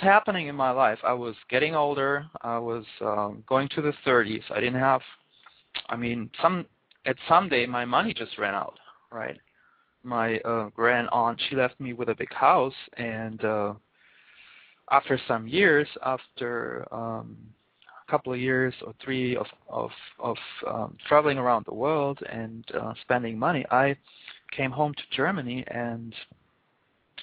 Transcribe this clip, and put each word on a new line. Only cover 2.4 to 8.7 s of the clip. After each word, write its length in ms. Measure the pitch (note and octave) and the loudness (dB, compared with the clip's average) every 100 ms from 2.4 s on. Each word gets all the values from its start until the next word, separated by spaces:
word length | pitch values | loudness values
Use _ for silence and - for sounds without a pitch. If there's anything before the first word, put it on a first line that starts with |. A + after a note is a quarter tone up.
I 180 | A#2 A#2 | -4 -4
was, 260 | A#2 A#2 G#2+ - | -4 -6 -8 -6
um, 420 | G#2+ G#2 G#2 G#2+ - | -2 0 -2 -6 0
going 220 | C3 C#3 | 0 0
to 120 | - | -2
the 120 | D3 - | -2 -2
thirties. 380 | C#3 B2 G#2+ A2 - | 4 4 4 -2 -4
I 80 | G#2+ | -2
didn't 200 | B2 B2+ | 0 2
have, 220 | C3+ C3 - - _ _ - _ _ - - | 4 2 0 -20 _ _ -20 _ _ -12 -8
I 60 | |
mean, 340 | A#2 A#2+ A#2+ A2 - | -4 -4 -4 -6 0
some, 240 | E3 F3+ - _ _ _ C#3 | 0 0 -6 _ _ _ -4
at 80 | C3 - | -4 4
some 220 | E3+ F#3+ | 4 4
day 160 | C3 | 0
my 200 | A#2+ B2 | 0 -2
money 280 | A#2+ C3 G#3+ | 0 0 0
just 240 | - A2+ - | -4 -8 -4
ran 160 | G2+ | -2
out, 240 | G2 - | -2 -4